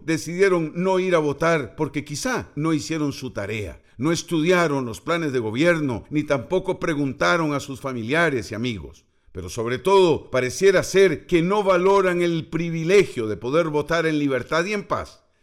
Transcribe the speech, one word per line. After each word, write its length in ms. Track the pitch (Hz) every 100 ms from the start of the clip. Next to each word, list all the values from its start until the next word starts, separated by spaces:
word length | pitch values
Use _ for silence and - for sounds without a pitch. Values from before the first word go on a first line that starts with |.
decidieron 720 | 143 160 160 175 196 180 156 175
no 220 | 185 185
ir 160 | 185
a 60 | 170
votar 560 | 151 143 165 165 120 -
porque 280 | 151 147
quizá 460 | - 147 254 226 - -
no 180 | 160
hicieron 380 | 156 - 160 147
su 200 | 135 131
tarea, 500 | 107 101 110 92 67 _ -
no 140 | 143
estudiaron 720 | 165 - 165 160 180 165 143 123
los 160 | 107
planes 320 | - 170 156
de 60 | 127
gobierno, 680 | 110 113 170 170 143 107 -
ni 140 | 151
tampoco 560 | 147 139 117 185 185 175
preguntaron 760 | 175 147 139 127 175 175 156
a 60 | 143
sus 220 | 127 127
familiares 680 | 135 127 110 156 165 131 -
y 40 | 107
amigos. 500 | 123 104 71 - _ _ _
Pero 180 | 95 90
sobre 300 | 117 113 123
todo, 500 | 185 196 180 127 -
pareciera 520 | 127 127 - 190 180
ser 420 | - 185 190 147 -
que 160 | 175
no 220 | 170 214
valoran 580 | 196 180 185 196 185 175
el 260 | 175 165 -
privilegio 800 | 165 170 165 160 202 170 127 110
de 100 | 98
poder 320 | 117 156 165
votar 360 | 147 147 165 160
en 140 | 151
libertad 460 | 143 127 120 160 175
y 80 |
en 100 | 208
paz. 400 | - 113 76 - _ _